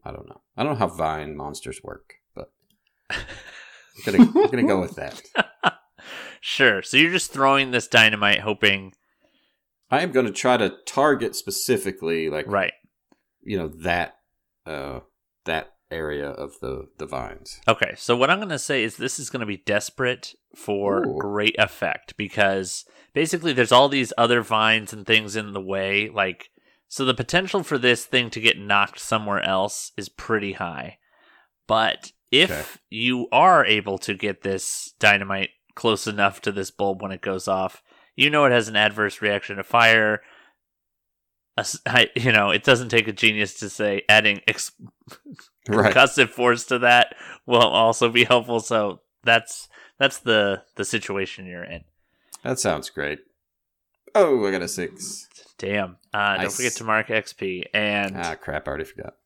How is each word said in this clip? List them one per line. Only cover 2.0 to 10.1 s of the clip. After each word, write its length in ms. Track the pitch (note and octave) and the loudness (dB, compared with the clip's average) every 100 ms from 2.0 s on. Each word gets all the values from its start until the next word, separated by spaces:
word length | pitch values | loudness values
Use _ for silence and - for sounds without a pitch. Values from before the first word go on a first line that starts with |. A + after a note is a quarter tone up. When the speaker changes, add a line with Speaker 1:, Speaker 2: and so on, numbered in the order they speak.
| _ - _ - | _ -20 _ -20
Speaker 1:
but 160 | - _ _ _ _ _ _ | -20 _ _ _ _ _ _
I'm 140 | - - - - - - - _ - - | -12 -12 -16 -20 -20 -20 -20 _ -10 0
gonna, 180 | G2 | 6
I'm 260 | A#3 D#4 G#4 | 6 6 2
gonna 120 | B2 - | 2 0
go 120 | F#2+ | 0
with 140 | F2 - | -2 -8
that. 260 | C#2 - - - | -14 -14 -8 -4
Speaker 2:
<laughs> 160 | - _ - - _ _ - - - - - | -4 _ -4 -4 _ _ -18 -16 -16 -14 -10
Sure. 360 | - C3 G2 | 2 4 2
So 140 | - C3 | 2 2
you're 120 | E3 | 4
just 200 | F3+ - | 0 -4
throwing 380 | C3+ C3+ C#3 C3 | 2 4 4 2
this 160 | B2 - | -2 2
dynamite, 540 | A#2 A2 G#2 G#2 G2+ | 6 6 6 2 2
hoping 520 | G#2 G2+ G#2 G2 F#2+ _ _ _ _ _ _ _ _ _ _ | 0 2 2 2 -6 _ _ _ _ _ _ _ _ _ _
Speaker 1:
I 120 | C3+ | -2
am 80 | F3 | 0